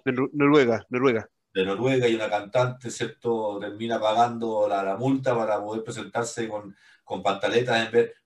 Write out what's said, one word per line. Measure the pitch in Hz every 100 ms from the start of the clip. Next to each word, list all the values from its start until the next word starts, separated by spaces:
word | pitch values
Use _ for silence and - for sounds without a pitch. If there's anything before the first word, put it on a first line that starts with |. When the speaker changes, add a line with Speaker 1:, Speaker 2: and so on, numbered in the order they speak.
| 131
Speaker 1:
de |
Nor-, | 127 139
Noruega, | 147 143 147 120 110 -
Noruega. | 123 135 113 - _ _
Speaker 2:
De | 95 95
Noruega, | 98 127 127 120
y | 113
una | 104
cantante, | 104 101 104 123 127 117
¿cierto? | - 117 - 117 113 107 101
Termina | 104 104 117 107
pagando | 107 113 120 117 113 107 104
la, | 98
la | 95 98
multa | 131 135 131 117
para | 90 90
poder | 104 110
presentarse | 113 107 95 117 117 117 113
con, | 107 101 - _ _
con | - 95
pantaletas | 98 98 104 117 120 113 113
en |
ver. | - - -